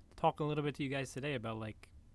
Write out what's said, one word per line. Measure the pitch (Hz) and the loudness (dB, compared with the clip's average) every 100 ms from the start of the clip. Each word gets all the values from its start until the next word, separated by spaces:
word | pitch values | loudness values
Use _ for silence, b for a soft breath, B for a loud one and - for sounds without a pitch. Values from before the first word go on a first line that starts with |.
| - - | -20 2
talking | 165 - 147 | 4 4 2
a | |
little | 151 | 2
bit | 147 135 | 0 0
to | |
you | 139 | 0
guys | 139 131 | 0 -2
today | - 139 135 | -2 -2 -2
about, | 113 110 | -2 -4
like, | 110 - - - - | -4 -8 -14 -20 -20